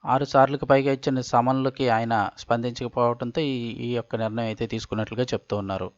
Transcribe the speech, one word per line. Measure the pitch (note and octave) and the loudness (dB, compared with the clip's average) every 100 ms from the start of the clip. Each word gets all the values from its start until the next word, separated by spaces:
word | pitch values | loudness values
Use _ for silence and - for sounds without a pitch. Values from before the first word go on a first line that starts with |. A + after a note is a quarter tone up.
ఆరు | D#3 C3 C#3 | 0 0 4
సార్లకు | C#3 C3+ C#3+ C3 | 6 6 4 4
పైగా | C#3 C3+ | 4 4
ఇచ్చిన | C3+ C#3+ C3 | 0 0 -2
సమన్లకి | A#2+ B2 A#2+ C3 C3 B2+ C3 | 0 2 2 2 0 0 2
ఆయన | A2+ A#2 A2+ F#2+ - | 2 2 0 0 -4
స్పందించకపోవడంతో | - A#2 A#2+ A#2+ A#2+ B2 A#2+ A#2+ B2 C#3 | -2 -2 -2 -4 -6 0 0 0 -4 -2
ఈ, | D3+ C3 A#2 - | -2 -2 -6 -6
ఈ | A#2+ | -4
యొక్క | A#2+ - A2+ | -4 -4 -4
నిర్ణయం | A2 A2+ A2+ | -4 -2 -4
అయితే | G#2+ A2+ | -4 -4
తీసుకున్నట్లుగా | A2+ - G#2+ G#2+ A2+ | -6 -6 -6 -4 -4
చెప్తూ | B2+ A2 _ G#2 | -2 -4 _ -6
ఉన్నారు. | G2 F#2+ F#2 | -4 -6 -6